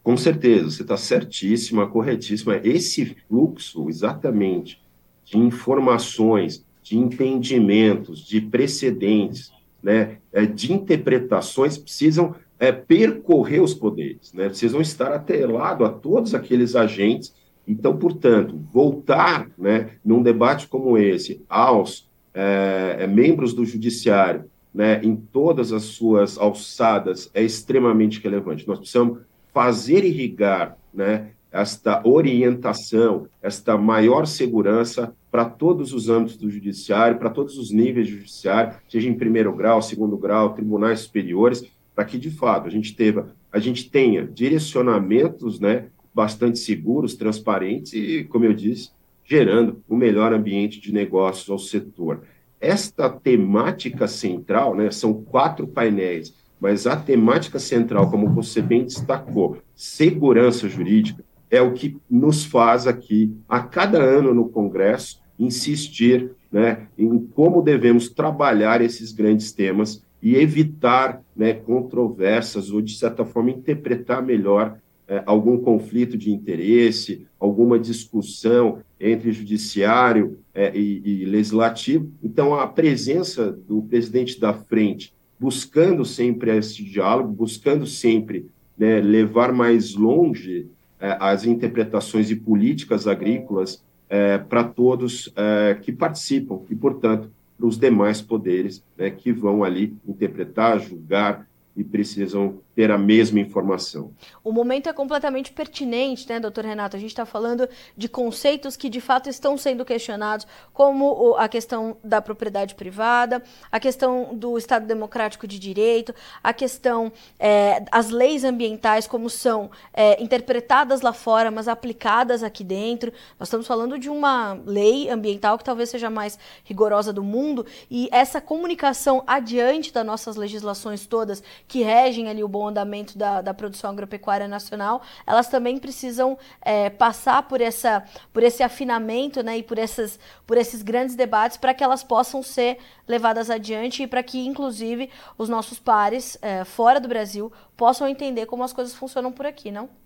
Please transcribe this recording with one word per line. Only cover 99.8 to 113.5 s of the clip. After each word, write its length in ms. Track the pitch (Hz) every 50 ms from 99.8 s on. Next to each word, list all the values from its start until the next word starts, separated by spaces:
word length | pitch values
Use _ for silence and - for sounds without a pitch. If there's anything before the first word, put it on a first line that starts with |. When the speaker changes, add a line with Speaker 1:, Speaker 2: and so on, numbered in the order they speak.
| 104 107 - - _
Speaker 1:
interpretar, 760 | 101 98 - 110 92 - - 90 - - - 110 113 113 101
julgar 680 | - - 90 80 78 78 92 101 104 104 101 - - _ _ _ _ _ _
e 80 | 104 101
precisam 720 | - - 101 101 - - 101 98 90 98 101 98 98 98 - _ _ _
ter 160 | - 110 104
a 60 | 104
mesma 440 | 101 98 101 107 113 110 107 107 104
informação. 720 | 98 - - 104 92 98 95 90 - - - 76 73 - - _ - - - -
Speaker 2:
O 100 | _ 220
momento 360 | 220 226 240 240 254 285 277 330
é 40 |
completamente 600 | 311 302 277 262 302 285 294 294 262 262 269 -
pertinente, 720 | _ - 311 311 - - 294 247 233 240 262 277 254 240 - -
né, 120 | 233 233
doutor 240 | 226 214 214 - 220
Renato? 320 | 220 214 214 208 196 202
A 40 | 196
gente 140 | 202 220 220
tá 120 | - 233
falando 420 | 226 - 214 226 233 240 240 254 254 - - - - _
de 120 | - 208 233
conceitos 680 | - - 247 233 220 - - 285 294 285 285 277 254
que, 120 | - - 269
de 120 | 214 247
fato, 280 | 233 - 262 262 262 285
estão 300 | 254 - - 277 285 269
sendo 260 | - 285 262 240 254
questionados, 640 | - 240 233 233 - 214 202 214 208 214 214 - - - - - _
como 320 | _ - 277 277 277 269 277
o, 320 | 285 285 - 240 240 226
a 120 | - 220 214
questão 480 | 220 233 226 - - 226 220 226 220 -
da 200 | - 220 220 214
propriedade 520 | 208 - 214 208 - 214 196 202 202 196 196
privada, 680 | - - 185 190 202 220 233 240 240 240 233 247 247 247 -